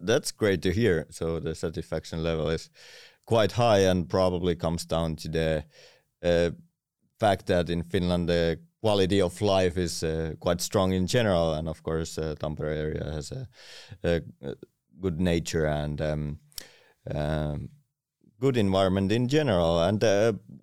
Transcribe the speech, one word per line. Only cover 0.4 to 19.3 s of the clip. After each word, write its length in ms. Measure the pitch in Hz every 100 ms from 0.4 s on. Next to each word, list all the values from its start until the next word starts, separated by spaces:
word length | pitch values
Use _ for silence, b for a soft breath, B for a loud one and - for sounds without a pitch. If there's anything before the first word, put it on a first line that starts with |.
| 107 92
to 80 | 92
hear. 340 | 92 117 80 -
So 280 | - 82 82
the 140 | 80
satisfaction 720 | 80 87 80 - 78 - 82
level 260 | 82 80 78
is 220 | 80 - B B B B B -
quite 260 | 113 101
high 300 | - 117 101
and 280 | 95 92 80
probably 460 | 95 92 90 90 82
comes 300 | 82 85 -
down 300 | 80 82 78
to 120 | 80
the, 340 | 80 80 78 - b b b b -
uh, 260 | 87 85 85 85 - _ _ _ _ -
fact 260 | 107 95 -
that 240 | 90 85
in 140 | 85
Finland 460 | 85 98 90 87 85
the 300 | 85 82 80 - -
quality 400 | 110 101 92 98
of 180 | 87 -
life 360 | 104 95 92 90
is, 260 | 87 -
uh, 300 | 82 80 80 76
quite 200 | 90 87
strong 340 | - 107 92
in 120 | 92 90
general, 480 | 123 107 87 82
and 140 | 78 80
of 160 | 78
course, 340 | - 80 80 -
uh, 160 | 78 76
Tampere 360 | 76 76 76 76
area 360 | 78 78 76
has 200 | 76 71
a, 160 | 67 - B B B B B
a, 180 | 87 85 - -
a 140 | 69 - - _ _ 67
good 200 | 92 80
nature 460 | 90 85 85 85 76
and, 340 | 73 76 76
um, 380 | 78 76 73 73 _ B B B B B -
um, 560 | 78 76 78 76 73 - - _ _ _ _ _ -
good 180 | 131 120
environment 540 | 101 95 95 98 95
in 160 | 113
general. 560 | 123